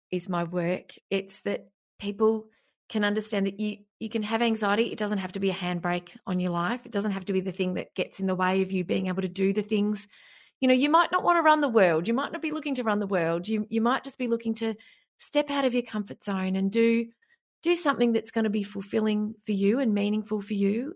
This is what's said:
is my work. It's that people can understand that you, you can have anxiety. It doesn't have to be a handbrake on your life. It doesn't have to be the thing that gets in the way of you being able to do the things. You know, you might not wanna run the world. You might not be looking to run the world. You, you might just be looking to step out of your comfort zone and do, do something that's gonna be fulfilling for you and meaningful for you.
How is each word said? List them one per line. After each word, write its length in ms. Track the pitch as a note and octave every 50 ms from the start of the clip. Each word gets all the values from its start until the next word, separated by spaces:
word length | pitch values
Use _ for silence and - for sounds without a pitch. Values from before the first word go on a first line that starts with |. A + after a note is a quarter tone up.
| _ _
is 160 | - F3+ F3 -
my 160 | F#3 F3 E3+
work. 500 | E3+ F3 F3+ E3+ E3+ F#3 - - - - - _ _
It's 300 | G3 F#3+ F#3+ - - -
that 280 | - G3+ G3+ - - - _ _ _ _ _ _
people 480 | G3+ G3+ G3+ G3+ A3+ A3 A3 A3 A3 - _ _ _ _ _ _ _ _
can 140 | - G#3+ G#3
understand 420 | G#3 G#3 G#3+ G#3 - - G3+ G3
that 140 | G3 G3 G3+
you, 180 | G#3+ G#3+ G3 - - _ _ _
you 100 | A3 G#3+
can 140 | - A3 G#3
have 180 | G#3 A3 A3+
anxiety. 500 | A#3 A#3 A3 G#3+ G#3+ G3+ G3+ G#3+ A#3+ -
It 60 | - -
doesn't 220 | G#3+ G3+ G#3+ F#3+
have 140 | F#3 F#3 -
to 60 | F#3+
be 120 | G3 F#3+
a 20 | F3+
handbrake 560 | - F3+ F3+ F3+ F3 E3+ F3 F3 F3 F3 - - - -
on 140 | - F3+ F3+
your 120 | F3+ F3+
life. 340 | F3 E3+ E3+ F#3 A#3+ B3 -
It 60 | -
doesn't 200 | - G3+ G#3 G#3+
have 140 | F#3+ G3 F#3
to 80 | - F#3+
be 80 | F#3+
the 100 | F#3 F#3+
thing 240 | F3 - F#3 F#3 F3+
that 180 | F3+ - - _
gets 260 | - F3 - - -
in 60 | F#3+
the 100 | F#3+ F#3
way 280 | F3+ F#3 F#3 F#3+ F#3+ F#3+
of 80 | F#3
you 120 | F#3+ F#3 F3+
being 240 | F3 G3+ F#3+ F#3 F#3
able 140 | F3+ F#3
to 60 | F#3 F3+
do 260 | E3+ F#3+ F#3+ G3 G3
the 80 | G#3
things. 460 | G3+ - A3 G3+ G#3 G#3+ G#3 G3+ - - - - - - - - - _ _ _
You 80 | C4 B3+
know, 60 | B3+
you 160 | B3+ C#4 D4
might 220 | D4+ E4 E4+ -
not 120 | F#4 F#4 -
wanna 200 | F4 E4+ E4+ D4+
run 180 | D#4 D#4 D#4
the 80 | D4+ C4
world. 380 | A3 A3+ F#3+ F3 D#3+ D#3+ E3+ G#3+
You 80 | A#3
might 160 | B3+ C#4+ -
not 100 | - D4+
be 100 | E4 D4+
looking 240 | D4+ D#4 C#4 D4 C4+
to 80 | B3+ A#3
run 160 | A3 G#3 G#3
the 60 | G3+
world. 420 | G3 G3 F3+ E3 E3 E3 F3 F3+ G#3+
You, 200 | A3 G#3+ G#3+ -
you 100 | G#3+ A3+
might 240 | A3 A#3 C4 - -
just 140 | C#4 - -
be 100 | B3+ A#3
looking 280 | A#3 A#3 - A3+ A3
to 180 | - A3+ A3+ G#3+ G#3+ - - - _ _ _ _ _
step 320 | - - - D4 D4 C#4+
out 140 | C#4+ C#4+ C#4
of 100 | B3+ A3+
your 80 | B3 A#3+
comfort 400 | - - G#3+ G3+ - - - -
zone 320 | - G3 F#3+ F#3 F#3+ F#3+
and 160 | F#3+ G3 G3
do, 340 | G3+ A3+ A3+ A#3 A#3 A#3 A#3 A#3 - _ _ _ _ _ _ _ _ _
do 140 | - E4 F4
something 380 | E4+ E4+ D4+ C4+ - A#3+ A#3+ A3+
that's 180 | A3+ - -
gonna 180 | - A3+ A3 G#3+
be 140 | G#3 G#3+ G3
fulfilling 720 | G3+ G3+ G3+ G3 G3+ A3+ A3 G#3+ G#3+ G#3+ G#3 G#3+ G#3 A3 - _
for 60 | -
you 260 | G#3 F#3+ G3 G3 A3 C4+
and 140 | C#4 A3+ G3+
meaningful 480 | G3+ G3+ G#3 G#3+ G#3+ G#3 - A3 G#3
for 140 | G3+ G3+ G#3+
you. 400 | G3 G3+ G3 G#3 A3+ C4 D4 D#4